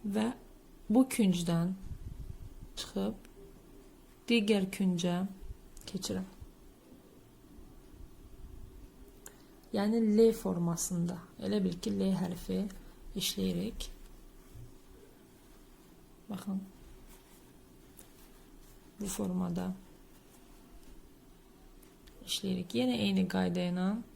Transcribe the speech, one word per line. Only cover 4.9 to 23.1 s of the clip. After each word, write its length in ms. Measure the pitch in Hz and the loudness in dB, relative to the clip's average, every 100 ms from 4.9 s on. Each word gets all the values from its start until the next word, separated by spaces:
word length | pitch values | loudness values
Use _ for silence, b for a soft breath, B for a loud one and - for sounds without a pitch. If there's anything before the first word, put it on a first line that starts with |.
| 175 175 175 196 - - - - - - | 4 2 2 0 -4 -12 -12 -16 -16 -8
keçirəm. 400 | 190 - 190 190 - - - - - - - - - - - - - - - - - - - - - - - - - - - - - - B B B - | -6 -2 -4 -4 -10 -18 -18 -20 -20 -20 -20 -20 -20 -20 -20 -20 -18 -18 -18 -20 -18 -18 -16 -18 -16 -14 -14 -14 -16 -18 -18 -20 -18 -20 B B B -4
Yəni 300 | 214 208 226 | 0 4 4
L 240 | 220 208 226 | 6 10 8
formasında. 840 | 220 190 175 170 170 - 175 170 175 - - | 8 0 0 0 0 0 0 0 -2 -12 -6
Elə 200 | 190 208 | 0 2
bil 160 | 190 170 | 2 0
ki, 160 | 220 202 | -2 2
L 160 | 190 | 2
hərfi 460 | 180 180 175 - 185 208 B B B - 196 | 2 0 -4 -2 -2 -2 B B B -8 -4
işləyirik. 720 | - 202 190 175 208 - - - - - - - - - - - - - - - - - - - - - - - - - - | -2 0 0 0 -2 -4 -10 -10 -18 -18 -20 -20 -18 -16 -16 -18 -20 -20 -20 -20 -20 -20 -20 -20 -20 -20 -20 -20 -20 -20 -10
Baxın. 320 | 196 202 190 - - - - - - - - - - - - - - - - - - - - - - - - | -8 -4 -4 -6 -16 -18 -18 -18 -20 -20 -20 -20 -20 -20 -20 -20 -20 -20 -20 -20 -20 -20 -20 -20 -20 -20 -10
Bu 100 | 202 | -6
formada 640 | - 196 180 180 175 180 185 - - - - - - - - - - - - - - - - - - - - - - - - | -2 0 0 0 0 -2 -4 -12 -20 -20 -20 -20 -20 -20 -20 -20 -20 -18 -18 -20 -20 -20 -20 -20 -20 -20 -20 -20 -20 -20 -18
işləyirik. 540 | - - 196 185 180 233 | -6 -4 -2 -2 0 2
Yenə 240 | 254 233 | 2 2
eyni 240 | 202 | 4